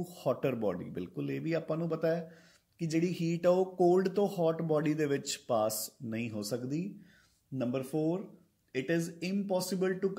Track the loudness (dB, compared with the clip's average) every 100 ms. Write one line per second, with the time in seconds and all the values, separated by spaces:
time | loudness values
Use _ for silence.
0 | -2 -2 0 2 0 0 0 -2 -4 -8
1 | -8 -6 -4 -4 -2 -2 -2 -2 -2 0
2 | 0 0 -4 -14 -20 _ _ -6 0 2
3 | 2 2 0 2 4 4 4 4 6 6
4 | 4 2 0 2 0 2 2 2 2 2
5 | 2 0 -2 -8 0 2 2 0 -6 -10
6 | -6 -6 -4 -6 -4 -4 -4 -4 -6 -10
7 | -18 -20 _ _ -10 -4 -2 -2 -2 -2
8 | 0 -2 -4 -16 _ _ _ -4 0 0
9 | 0 -6 -4 -2 0 0 0 0 0 0
10 | -2